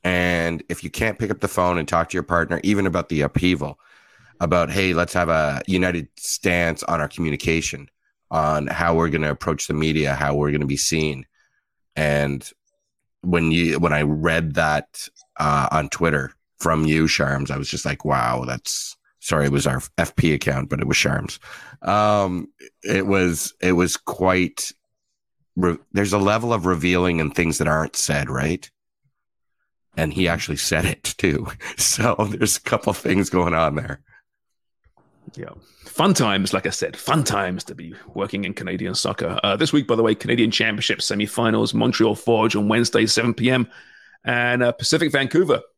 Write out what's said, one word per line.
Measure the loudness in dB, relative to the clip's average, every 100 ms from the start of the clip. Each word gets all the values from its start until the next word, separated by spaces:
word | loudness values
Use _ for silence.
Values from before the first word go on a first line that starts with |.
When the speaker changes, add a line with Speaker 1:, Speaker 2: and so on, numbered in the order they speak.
Speaker 1:
And | 0 0 2 0 -2 -4 -6
if | -8
you | -8
can't | -4 -4 -2
pick | -4
up | -2
the | -2
phone | 0 2 0
and | 0
talk | 0 0
to |
your | -4
partner, | 0 0 0 -2
even | 0 2 2
about | 0 -2
the | 0
upheaval, | 0 2 2 2 -2 -10 _ -20 _ _ -20 _
about, | 0 2 2
"Hey, | 0 2
let's | 2 0
have | 0 2
a | 2 0 -2 -2
united | 0 2 -2 -8 -12
stance | -8 -4 0 2 0 -2
on | -2 -2
our | -2
communication, | -4 -4 -2 0 0 -2 -8 -16 _ _ _ _
on | -2 0 0 -2
how | -2 2 2
we're | 2
gonna | 0 -2
approach | -2 -4 -4 -2
the |
media, | -2 0 0 0 0
how | 0 0
we're | 0
gonna | 0 -2
be | -2
seen." | 0 0 -2 -4 -12 _ _ _ _ _ _ -2
And | 0 2 0 -4 -10 _ _ _ _ _ _ _
when | -2 2 2
you, | 2 2 2
when | 2
I | 2
read | 0 0 2 0 0 0
that, | 2 0 -2 -16 -16 _ -20 -4
uh, | 0 0 2
on | 0 -2
Twitter | 0 0 0 -6 _ _ _
from | 0 2 2
you, | 4 2
Sharms, | 2 0 -2 -4
I | -6
was | -6
just | -6 -6
like, | -4 -2
"Wow, | 0 0 -2 -4
that's," | -8 -6 -8 -8 -16 _ _
sorry, | -2 2 2
it |
was | 2 0
our | -2 -6 -4
F | -2 2
P | 2
account, | 2 0 -2 -4
but | -4
it | 0
was | 0
Sharms. | 0 -2 -4 -12 -16 -20 -20 -8
Um, | 0 2 4 2 2 -2 -8 _ -20 _
it | -2 0 2
was, | 4 4 0 -6 _
it | 2
was | 4 2 0
quite, | -8 0 2 4 0 -4 -10 -12 _ _ _ _ _ _ _ 0
re-, | 0 0 _
there's | -2 2
a | 2
level | 2 2 0
of | 0 0
revealing | 0 2 2 2 2
and | 0
things | 0 0 0
that | 0
aren't | 0 -2 -4
said, | -2 -2 -2
right? | -2 -2 -4 -8 _ _ _ _ _ _ _ _ _ _ _ _ -4
And | -4
he | 0 0
actually | 0 -4 -4
said | -2 0 0
it | -2 -8 -2
too. | 0 0 -4 -10
<laughs> | -14 -2
So | -2 2 0 2 -2
there's | 0 0 -2
a |
couple | -2 0 0
things | -2 0 0 2
going | 2 2
on | 2 2 0
there. | -6 -12 _ _ _ _ _ _ _ _ _ _ _ _ -20 -16
Speaker 2:
Yeah. | -16 -16 _ _ -12
Fun | 0 2
times, | 4 2 2 0
like | -2 -4
I |
said, | -4 -6 -6
fun | 0 0
times | 2 -2 -2 -6 -10
to | -14
be | -16 -18 -14
working | -8 -4 -4 -6
in |
Canadian | -6 -6 -6 -4 -4
soccer. | -4 -2 -4 0
Uh, | 0 0
this | 2
week, | 0 2
by | 2
the |
way, | 4
Canadian | 2 0 2 2
Championship | 2 0 0 -2 -2
semifinals, | -2 -2 -2 0 2 2 2
Montreal | 2 0 4 2 2
Forge | 2 2 4 2
on | 2
Wednesday, | 2 2 2 2
seven | 2 0
P | 0 2
M, | 2 0 -8 -20 -20 -20 _
and, | -2 0 2 2
uh, | 2
Pacific | 0 0 0 2
Vancouver | 0 2 2 2 0 -2